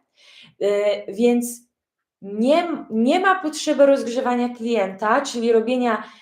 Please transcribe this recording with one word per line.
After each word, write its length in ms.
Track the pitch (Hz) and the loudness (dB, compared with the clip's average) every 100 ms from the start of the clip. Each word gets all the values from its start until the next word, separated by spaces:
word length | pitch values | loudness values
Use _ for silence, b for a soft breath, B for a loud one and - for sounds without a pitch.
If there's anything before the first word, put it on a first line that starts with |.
| _ B B B B _ | _ B B B B _
E, 520 | 196 202 208 202 - | -2 0 0 -2 -6
więc 480 | 190 240 240 240 - _ _ _ _ _ _ | 0 2 2 -2 -10 _ _ _ _ _ _
nie, 640 | 196 208 240 320 349 285 - | -10 -2 2 2 0 -6 -6
nie 300 | 220 240 349 | -2 2 2
ma 220 | 381 370 | 2 0
potrzeby 440 | 311 - - 269 285 | -2 -6 -2 4 4
rozgrzewania 640 | 277 226 240 240 247 240 | 4 0 -4 -2 -2 -2
klienta, 720 | 240 226 233 190 190 214 247 | -4 -4 -2 -2 -2 0 0
czyli 300 | 285 240 226 | 0 -2 2
robienia 520 | 226 220 254 247 214 B B | 2 2 0 0 -2 B B